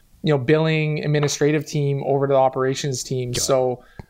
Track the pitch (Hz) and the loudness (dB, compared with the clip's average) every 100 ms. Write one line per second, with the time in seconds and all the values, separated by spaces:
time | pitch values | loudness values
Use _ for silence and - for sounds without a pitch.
0 | _ _ 156 143 123 156 160 156 151 151 | _ _ 0 0 2 2 2 0 0 -2
1 | 147 147 143 - 147 151 147 151 143 139 | -2 0 0 0 2 0 -2 -2 -2 -2
2 | 139 139 139 135 131 131 131 135 147 123 | -2 0 2 4 2 2 -2 -2 -4 -6
3 | - 131 123 123 - 131 127 123 - - | -6 -6 -4 -4 0 2 0 -2 -10 -20